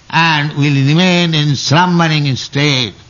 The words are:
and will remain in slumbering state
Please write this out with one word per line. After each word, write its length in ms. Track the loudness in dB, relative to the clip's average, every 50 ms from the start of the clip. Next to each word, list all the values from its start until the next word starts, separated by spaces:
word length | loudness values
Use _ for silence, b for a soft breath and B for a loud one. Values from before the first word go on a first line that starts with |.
| -12 -4
and 420 | -2 0 0 2 0 0 -2 -4 -2 -2
will 280 | 0 0 0 0 2
remain 480 | 2 2 2 2 2 2 0 0 0 0
in 220 | 0 0 0 -2
slumbering 800 | -2 -2 0 2 2 2 2 2 2 2 2 0 0 -2 -2 -4
state 580 | -4 -6 -6 -4 -2 0 0 0 0 -2 -4 -8 -14 -20